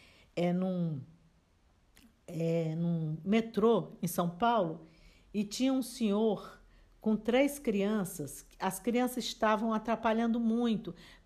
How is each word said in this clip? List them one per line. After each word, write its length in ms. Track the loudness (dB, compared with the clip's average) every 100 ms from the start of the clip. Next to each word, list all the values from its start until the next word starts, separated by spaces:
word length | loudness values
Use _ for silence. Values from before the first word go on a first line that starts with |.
| -20 -20 -10 -2
é, 160 | 0
num, 480 | 2 0 0 -2 -4 -10 -20 _ _ _ _ _ _ _ -20 -20 _ -10
é, 480 | -2 0 0 0 -2
num 420 | 0 0 -2 -4
metrô 720 | 2 2 2 2 4 4 0 -6
em 60 | -6
São 220 | -2 -2
Paulo 560 | 0 2 2 0 -4 -14 -20 -20 -20 -8
e 100 | -6
tinha 280 | -4 0 0
um 100 | 0
senhor 760 | -2 -2 0 2 2 0 -6 -18 -20 -20 -20 _
com 160 | 0 0
três 420 | 2 4 4 0
crianças. 880 | -2 0 2 0 -2 -6 -10 -12 -18 -6
As 180 | -4 -2
crianças 460 | 0 0 0 -2
estavam 500 | -6 0 2 2 2
atrapalhando 640 | -2 -2 -2 0 2 2 2
muito. 560 | 2 2 0 -2 -4 -14 -18 -20